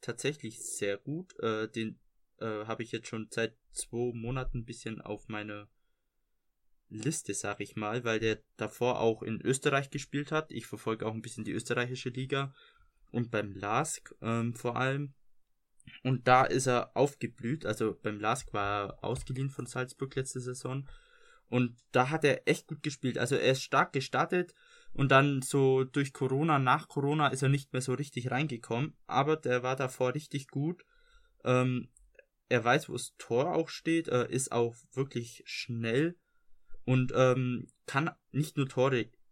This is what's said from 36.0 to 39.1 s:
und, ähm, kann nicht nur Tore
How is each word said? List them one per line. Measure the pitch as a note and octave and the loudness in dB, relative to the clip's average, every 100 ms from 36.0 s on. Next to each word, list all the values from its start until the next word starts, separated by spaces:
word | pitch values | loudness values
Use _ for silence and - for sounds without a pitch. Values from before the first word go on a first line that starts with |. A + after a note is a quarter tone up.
| E3 F3 _ _ - - - - | 0 -2 _ _ -20 -20 -12 -6
und, | - B2+ B2+ B2 | 2 4 4 4
ähm, | C3 B2+ B2+ A#2+ A#2+ _ - | 6 4 0 -2 -8 _ -4
kann | C#3 D#3+ - _ | -2 0 -4 _
nicht | C3 D3+ - | -2 0 0
nur | C3+ | 0
Tore | - C3 B2+ A2 | 2 4 4 -2